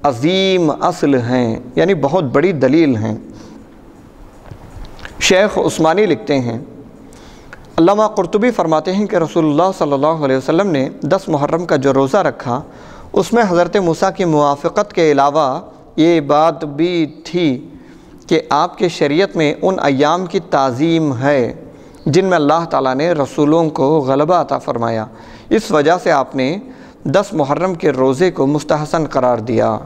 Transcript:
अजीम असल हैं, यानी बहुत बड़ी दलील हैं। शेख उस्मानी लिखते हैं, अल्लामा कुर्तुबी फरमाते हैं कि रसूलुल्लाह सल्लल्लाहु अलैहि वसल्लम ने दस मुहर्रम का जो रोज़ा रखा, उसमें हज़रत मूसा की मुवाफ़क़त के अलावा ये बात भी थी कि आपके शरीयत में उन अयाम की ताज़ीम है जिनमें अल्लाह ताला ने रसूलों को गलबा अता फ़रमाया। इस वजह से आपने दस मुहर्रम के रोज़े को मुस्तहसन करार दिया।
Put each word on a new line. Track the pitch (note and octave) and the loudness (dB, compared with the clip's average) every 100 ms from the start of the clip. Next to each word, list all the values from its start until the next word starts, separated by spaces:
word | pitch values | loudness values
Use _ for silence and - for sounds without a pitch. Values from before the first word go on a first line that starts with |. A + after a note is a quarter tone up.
अजीम | D3 A#2 C#3+ F#3 F#3+ F#3+ D#3+ | 0 0 0 0 2 2 0
असल | C3+ E3+ E3+ D#3 C3+ | 0 -2 0 0 0
हैं, | A#2+ B2+ A#2+ A2 - - | 0 0 0 -4 -6 -2
यानी | E3 F#3+ | 0 2
बहुत | C#3 F3 C#3+ | 0 0 0
बड़ी | C3+ E3+ | 0 0
दलील | E3 C3+ D3+ D#3+ A#2 | 2 2 4 4 2
हैं। | A2 A2 - - - - - - - - - - - - - - - - - - - - | -2 -6 -10 -20 -20 -20 -20 -20 -20 -20 -20 -20 -20 -20 -20 -20 -18 -16 -16 -16 -18 -6
शेख | - F#3 G#3 G3 | 2 2 2 0
उस्मानी | D#3+ - D#3+ F3 G#3+ | -2 0 2 2 2
लिखते | D3+ - C#3 | 0 0 -2
हैं, | A#2+ A#2 - - - - - - - - - - - - | -2 -6 -10 -18 -20 -20 -20 -20 -20 -20 -20 -20 -10 0
अल्लामा | E3 G#3 G#3+ | 2 4 2
कुर्तुबी | G#3+ F3 G#3 B3 | 0 -2 0 0
फरमाते | A3+ E3 D#3 D#3 | 0 0 0 0
हैं | F#3+ G3+ | -2 0
कि | F#3+ | 0
रसूलुल्लाह | D#3+ F3 D#3+ D3 F#3 | 0 0 2 2 0
सल्लल्लाहु | F#3+ D#3+ C#3 D3 D#3+ | 0 -2 0 0 0
अलैहि | C#3+ C3 | 0 0
वसल्लम | C3 D#3+ G3+ | 2 0 2
ने | D3 C3 - D3+ | 0 -2 -4 -2
दस | F#3+ - | -2 0
मुहर्रम | D3+ C#3+ E3 | -2 0 -2
का | F3 D#3+ | 0 0
जो | C3+ | 2
रोज़ा | C3+ C3+ G3+ | 2 2 2
रखा, | D#3+ B2 - - - - - - - | 0 -4 -6 -6 -6 -20 -20 -20 -6
उसमें | - F#3 A#3 | -2 0 2
हज़रत | G#3+ F3 F3 G#3 | 2 2 2 2
मूसा | F3+ D#3 F#3+ | 0 0 -2
की | F#3 F3+ | 0 0
मुवाफ़क़त | D3+ D3 C#3+ E3+ F3 G3+ | 2 2 0 -2 -2 -2
के | - D#3+ | 2 2
अलावा | C#3+ C#3+ C#3+ C#3+ C#3+ - - - - | 4 2 2 0 -2 -10 -20 -12 0
ये | D#3+ E3+ | 4 4
बात | C#3 D3 D#3+ D#3+ D#3+ | 2 2 2 0 -8
भी | C#3+ E3+ F3 D3+ - | -2 -2 0 -2 -6
थी | - F3 E3 B2+ - - - - - - | -8 -2 0 -2 -8 -20 -20 -20 -20 -20
कि | - D#3+ - | -2 -2 0
आपके | C#3+ F3 - F3+ | 0 0 -2 -4
शरीयत | - D3 D3 G3 F#3+ | 0 0 2 0 0
में | D3+ - | -2 0
उन | F3+ F#3+ | -2 0
अयाम | D3 C3+ D3 E3+ F#3 | 0 2 2 0 -2
की | F#3+ | -6
ताज़ीम | E3+ D3+ C3+ A#2+ D#3+ E3 D#3 | -2 0 0 0 0 0 0
है | A#2+ C3+ C#3+ A#2+ - - - - - - | -2 0 2 0 -4 -16 -20 -20 -10 0
जिनमें | C#3+ F#3+ | 0 2
अल्लाह | F3 D3 D#3 E3 | 2 2 2 0
ताला | - C3 | -2 0
ने | C3 D#3 | 0 0
रसूलों | E3 C3+ - D3 D#3+ E3 | 0 -2 0 2 4 2
को | - C3+ D#3 | 0 2 2
गलबा | C3 C3+ D3+ F3+ | 2 0 2 0
अता | D3 C#3 | 0 -4
फ़रमाया। | - B2 A#2 A2+ A2 - - - - | -4 -4 -2 -4 -6 -12 -20 -20 -2
इस | A3 - | -2 0
वजह | D#3 C#3+ F3 | 0 2 2
से | - | 2
आपने | D3 C3 B2+ C3 F#3 - - - - - | 0 0 -2 -2 -4 -10 -20 -20 -12 -2
दस | D#3 G3+ | -2 -2
मुहर्रम | D#3 C#3 D3 F#3 E3+ | -2 -2 0 -2 -2
के | E3 | -2
रोज़े | C3 C3 C3 F#3 | 2 0 2 0
को | E3+ C#3 | 0 0
मुस्तहसन | D3+ - D#3 D3+ E3+ D3 | 0 -2 -4 -2 -2 -2
करार | C#3 B2+ A#2+ | 0 0 0
दिया। | A2 A2+ A2+ G#2+ | -2 0 0 -2